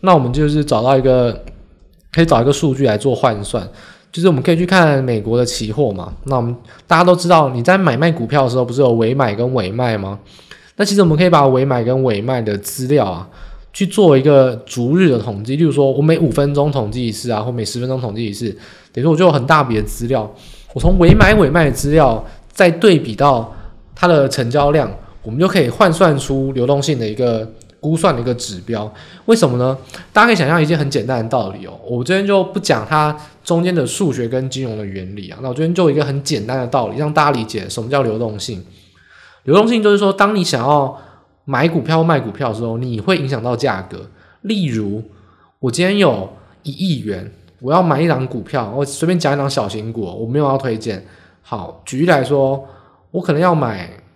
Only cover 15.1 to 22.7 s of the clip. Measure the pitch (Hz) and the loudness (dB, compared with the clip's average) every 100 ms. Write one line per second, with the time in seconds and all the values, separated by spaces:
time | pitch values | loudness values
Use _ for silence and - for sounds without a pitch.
15.1 | 123 117 101 110 139 165 135 139 131 156 | 2 -2 -8 -6 0 0 2 0 2 2
16.1 | 160 160 117 143 143 147 143 107 113 120 | 2 0 0 0 0 0 0 -4 -4 -6
17.1 | 104 120 107 110 120 107 123 127 131 123 | -6 -4 -4 -4 -6 -6 -6 -4 -4 -6
18.1 | 104 113 101 113 92 - - _ - 143 | -6 -8 -6 -8 -8 -16 -20 _ -2 0
19.1 | 156 180 143 127 156 131 113 104 - 120 | 4 4 2 2 2 4 -2 -4 -6 -4
20.1 | 127 104 - - - - - - 185 170 | -4 -4 -12 -20 -20 -14 0 2 6 8
21.1 | 214 190 214 156 160 151 120 143 156 139 | 8 6 4 4 4 2 0 0 4 4
22.1 | 113 - - - - 185 | 2 -6 -18 -20 2 2